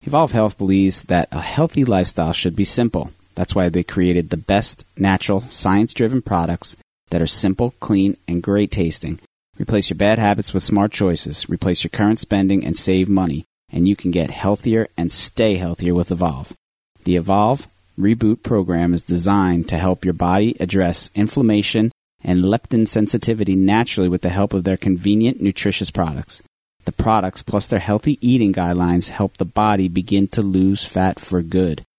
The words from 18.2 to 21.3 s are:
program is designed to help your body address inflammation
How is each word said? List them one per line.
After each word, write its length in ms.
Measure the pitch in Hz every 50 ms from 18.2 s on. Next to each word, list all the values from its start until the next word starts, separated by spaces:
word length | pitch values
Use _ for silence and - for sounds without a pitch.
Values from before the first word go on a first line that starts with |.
| 113 107 110 - _
program 500 | - 127 107 95 90 90 85 85 87 87
is 100 | 85 -
designed 680 | - 90 87 85 98 98 101 95 90 87 85 82 -
to 100 | - 80
help 260 | 87 92 92 - -
your 100 | 92 87
body 420 | 78 87 87 90 98 107 113 - -
address 520 | - 90 - 98 92 87 85 - - - _
inflammation 760 | 101 101 107